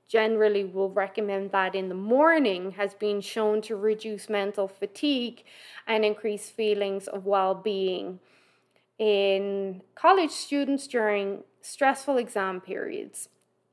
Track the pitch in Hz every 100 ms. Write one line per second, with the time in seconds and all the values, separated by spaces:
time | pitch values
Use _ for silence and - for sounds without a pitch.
0 | _ 220 220 220 214 202 190 185 196 190
1 | 196 208 208 196 196 196 185 190 190 185
2 | 202 254 311 330 247 180 190 190 202 -
3 | 208 202 202 226 214 214 214 208 214 214
4 | 220 202 - 208 202 208 196 - 202 -
5 | 294 269 240 - - - - - - 220
6 | 214 214 226 208 - - 214 202 202 196
7 | 196 196 190 196 190 185 214 196 190 185
8 | 190 185 _ _ _ _ _ _ _ -
9 | 214 202 196 196 202 196 196 185 - -
10 | 330 392 320 - - 285 269 277 - 240
11 | 214 202 196 202 - _ - - 269 269
12 | - 262 226 208 190 185 180 - - -
13 | - - - _ _ _ _